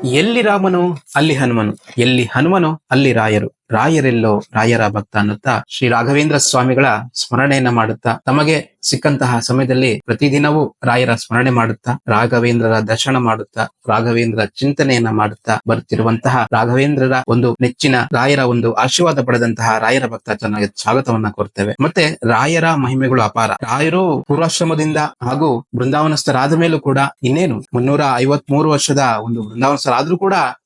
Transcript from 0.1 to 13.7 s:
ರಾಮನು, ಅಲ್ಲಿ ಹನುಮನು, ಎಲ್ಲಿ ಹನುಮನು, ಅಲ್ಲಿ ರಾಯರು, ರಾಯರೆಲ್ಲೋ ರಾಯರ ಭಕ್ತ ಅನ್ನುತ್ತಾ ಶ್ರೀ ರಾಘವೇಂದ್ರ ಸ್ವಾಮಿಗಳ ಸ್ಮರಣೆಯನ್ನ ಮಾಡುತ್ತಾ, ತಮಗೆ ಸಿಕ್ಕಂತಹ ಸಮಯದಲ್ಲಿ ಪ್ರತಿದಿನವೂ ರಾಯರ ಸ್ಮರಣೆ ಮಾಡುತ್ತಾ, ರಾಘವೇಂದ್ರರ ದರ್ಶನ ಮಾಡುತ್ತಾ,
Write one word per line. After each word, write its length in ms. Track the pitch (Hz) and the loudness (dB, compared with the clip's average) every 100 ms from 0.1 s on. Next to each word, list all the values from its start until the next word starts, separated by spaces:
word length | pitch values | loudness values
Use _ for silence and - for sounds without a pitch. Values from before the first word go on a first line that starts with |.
| 131 196 233 | 0 2 2
ರಾಮನು, 560 | 214 202 190 180 175 156 _ - | 2 2 2 2 0 -2 _ 0
ಅಲ್ಲಿ 180 | 156 | 0
ಹನುಮನು, 400 | 139 131 117 107 104 - - | 2 0 0 -2 -4 -10 -2
ಎಲ್ಲಿ 320 | 120 127 117 | 2 2 0
ಹನುಮನು, 500 | - 151 190 160 160 _ | 0 2 2 0 -2 _
ಅಲ್ಲಿ 220 | 135 139 | 0 2
ರಾಯರು, 380 | 113 110 107 - _ _ | 2 2 0 -2 _ _
ರಾಯರೆಲ್ಲೋ 680 | 110 135 160 135 117 113 104 - | 0 2 2 2 2 2 0 -2
ರಾಯರ 340 | 107 113 117 107 | 0 2 2 0
ಭಕ್ತ 300 | 104 104 110 | -2 -4 -2
ಅನ್ನುತ್ತಾ 440 | 104 104 - 113 - | -2 -2 -2 -4 -4
ಶ್ರೀ 200 | - 127 | -4 0
ರಾಘವೇಂದ್ರ 480 | 117 120 143 151 147 | 0 2 2 2 0
ಸ್ವಾಮಿಗಳ 480 | - 135 123 127 135 110 120 - | 2 2 2 2 2 0 -4 -10
ಸ್ಮರಣೆಯನ್ನ 540 | - 120 139 135 123 | -4 0 2 2 2
ಮಾಡುತ್ತಾ, 460 | 117 110 113 123 113 - | 2 0 -2 -4 -4 0
ತಮಗೆ 540 | 139 151 156 - _ | 0 2 0 -4 _
ಸಿಕ್ಕಂತಹ 580 | - - 151 139 131 120 | -4 -2 0 0 0 0
ಸಮಯದಲ್ಲಿ 640 | 113 127 131 127 131 139 - | 0 0 2 2 2 0 -4
ಪ್ರತಿದಿನವೂ 720 | - 147 139 147 151 143 - | -2 0 2 2 0 -2 -2
ರಾಯರ 320 | 127 120 123 113 | 0 0 2 -2
ಸ್ಮರಣೆ 340 | - 117 127 | -2 0 2
ಮಾಡುತ್ತಾ, 420 | 120 113 113 - 123 - | 2 0 -2 -4 -6 -2
ರಾಘವೇಂದ್ರರ 720 | 107 117 120 120 120 113 113 | 0 2 0 2 2 2 0
ದರ್ಶನ 380 | 107 110 139 135 | 0 -4 -2 -2
ಮಾಡುತ್ತಾ, 500 | 113 110 101 - 113 | 0 -4 -6 -8 -8